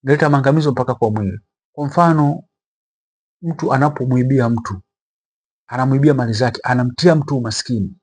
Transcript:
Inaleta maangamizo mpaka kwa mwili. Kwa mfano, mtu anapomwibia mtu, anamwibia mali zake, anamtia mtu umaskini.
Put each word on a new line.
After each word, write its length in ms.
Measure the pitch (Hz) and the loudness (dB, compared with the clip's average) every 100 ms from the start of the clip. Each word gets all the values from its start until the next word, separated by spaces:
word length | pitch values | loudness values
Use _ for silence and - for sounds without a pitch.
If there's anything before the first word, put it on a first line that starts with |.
Inaleta 260 | 131 147 156 | 2 2 4
maangamizo 420 | 143 135 151 151 | 4 4 2 0
mpaka 240 | 127 127 120 | -2 -4 -2
kwa 160 | 113 | -2
mwili. 280 | 107 98 101 _ _ _ | -2 -4 -6 _ _ _
Kwa 140 | - 143 | -8 -4
mfano, 560 | 143 170 160 147 156 - _ _ _ _ _ _ _ _ _ | 2 2 4 0 -2 -10 _ _ _ _ _ _ _ _ _
mtu 320 | 170 156 - | -10 -6 -2
anapomwibia 760 | 131 147 147 127 127 127 135 117 | 0 0 -2 -2 0 2 0 0
mtu, 320 | 117 - 95 _ _ _ _ _ _ _ _ _ | -2 -6 -12 _ _ _ _ _ _ _ _ _
anamwibia 460 | 127 131 135 147 | -4 0 2 2
mali 200 | 139 120 | 2 0
zake, 280 | 110 131 - | 0 -2 -2
anamtia 520 | - 127 123 - 175 156 | -2 0 0 2 2 2
mtu 220 | 147 139 | 0 -4
umaskini. 580 | 120 - - 120 92 - | -4 -6 -4 -4 -4 -8